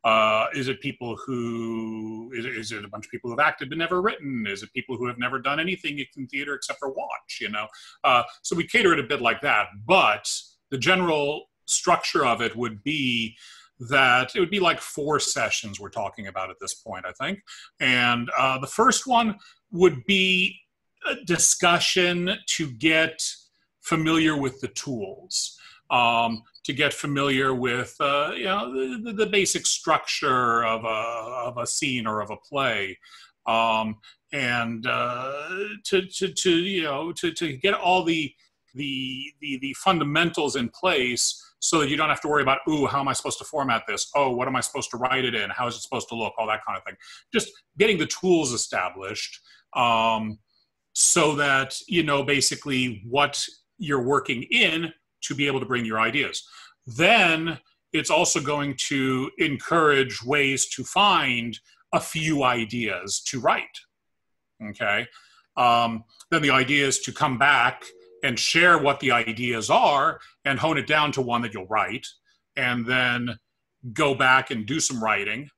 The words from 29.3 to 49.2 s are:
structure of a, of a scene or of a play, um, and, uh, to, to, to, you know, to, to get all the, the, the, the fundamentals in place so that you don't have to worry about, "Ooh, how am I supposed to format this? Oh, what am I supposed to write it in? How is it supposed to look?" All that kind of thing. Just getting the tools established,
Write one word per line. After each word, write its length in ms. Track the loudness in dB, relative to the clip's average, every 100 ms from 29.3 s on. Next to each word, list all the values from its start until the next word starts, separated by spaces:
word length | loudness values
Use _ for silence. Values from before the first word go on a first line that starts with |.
| 2 2 0 -2
structure 1000 | -2 0 0 0 -2 2 2 2 2 2
of 180 | 0
a, 640 | -2 -2 -4 -6 -8 -8 -6
of 100 | -6
a 80 | -6
scene 400 | -4 -2 -2 -2
or 140 | -4
of 120 | -6
a 60 | -10
play, 600 | _ -2 0 -2 -4 -10 -20 -20 -20 _ 0
um, 500 | 2 4 2 0 -6 -16 _ _
and, 540 | -4 -2 0 -2 -4 -4
uh, 600 | -2 -2 -4 -8 -10 -10 -8 -8 -10 -2
to, 200 | -2 -2
to, 220 | -6 -4
to, 240 | 0 2
you 320 | 2 2 -2
know, 300 | -2 -4 -4
to, 180 | -4 -4
to 220 | -2 -6 -2
get 200 | 0 0
all 280 | 2 2
the, 260 | 2 -2 -4 _ _ _ _ -8
the, 560 | -6 -6 -6 -10 -12 _
the, 180 | -8 -6
the 140 | -6 0
fundamentals 840 | 2 2 2 2 2 0 -2 0
in 100 | -4
place 800 | -2 0 2 0 0 -2 -4 -16 _
so 180 | 0 2
that 100 | 2
you 80 | 0
don't 100 | 0
have 140 | 0
to 80 | 0
worry 120 | 2
about, 180 | 2 2 0
"Ooh, 160 | 0 2
how 160 | 0
am 80 | -2
I 40 |
supposed 240 | -2 -4 -8
to 40 |
format 400 | -6 -4 0 0 -2
this? 240 | -6 -2 0
Oh, 160 | 2
what 160 | 0 -2
am 80 | -2
I 60 |
supposed 280 | -4 -6 -8
to 60 | -4
write 280 | -2 0 0
it 100 | -2
in? 140 | -4
How 180 | -4 -4
is 80 | -6
it 60 |
supposed 260 | -6 -6 -6
to 80 | -6
look?" 180 | -4 -4
All 100 | -2
that 160 | -4 -4
kind 120 | -8
of 80 | -10
thing. 100 | -18 -20 -20 _
Just 180 | -2 -2 -14 _ 0
getting 200 | 2 2
the 80 | -2
tools 480 | -2 2 2 2
established, 880 | -4 -4 -4 -4 -6 -10 -8